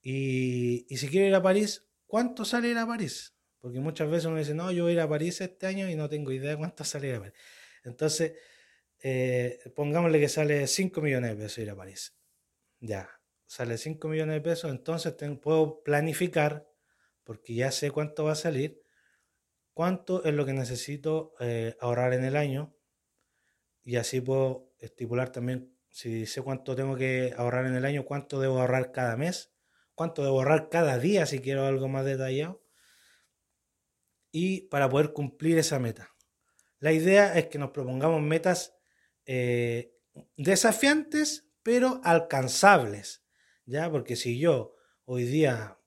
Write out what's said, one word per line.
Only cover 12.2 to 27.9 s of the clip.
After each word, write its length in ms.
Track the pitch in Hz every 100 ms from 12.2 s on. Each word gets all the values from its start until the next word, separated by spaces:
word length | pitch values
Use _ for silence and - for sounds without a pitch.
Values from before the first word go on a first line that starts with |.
| _ _ _ _ _ _
Ya, 280 | 117 101 92 - _ _ _
sale 300 | - 123 113
cinco 320 | 156 156 156
millones 280 | 156 156 156
de 40 |
pesos, 300 | 156 165 165
entonces 460 | 131 - 165 165 -
ten-, 220 | 147 143
puedo 440 | 151 160 151 156
planificar, 840 | - 147 156 151 180 160 151 151 - _ _ _ _ _
porque 300 | - 110 -
ya 160 | 117 131
sé 200 | - 147
cuánto 340 | 139 151 -
va 80 | 156
a 40 | 151
salir, 440 | 170 143 151 - _ _ _ _ _ _ _ _ _
cuánto 500 | - 170 185 - 185
es 80 | 160
lo 120 | 147 139
que 80 |
necesito, 800 | 135 123 127 - 143 147 156 156 -
eh, 360 | 120 117 113 -
ahorrar 340 | 123 120 127
en 100 | 127
el 120 | 127 143
año, 380 | 147 135 151 _ _ _ _ _ _ _ _ _ _ _
y 140 | - 120
así 240 | 117 131
puedo 520 | 123 135 135 131 - _
estipular 520 | 113 _ 117 120 127
también, 460 | 123 120 127 127 _ _
si 360 | - 123 113 110
sé 160 | -
cuánto 320 | 135 131 131
tengo 220 | 127 135 131
que 380 | 131 131 127 123
ahorrar 300 | 120 123 131
en 80 |
el 100 | 127
año, 200 | 135